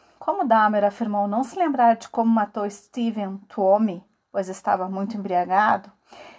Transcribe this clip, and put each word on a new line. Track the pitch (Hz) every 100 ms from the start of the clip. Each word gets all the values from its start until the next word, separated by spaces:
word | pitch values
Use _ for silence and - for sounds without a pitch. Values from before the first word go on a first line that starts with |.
| _ _
Como | - 392 285
Dahmer | 220 214 214
afirmou | 202 202 214 208 202
não | 214
se | 269 392
lembrar | 330 262 233 226
de | -
como | - 226
matou | 226 208 220 208
Steven | 202 _ 254 233 214 196 196 -
Tuomi, | - 190 208 220 175 _ _ _
pois | 202 185
estava | 190 - 196 185
muito | 190 196 214
embriagado, | 196 180 175 190 214 202 - _ _ - -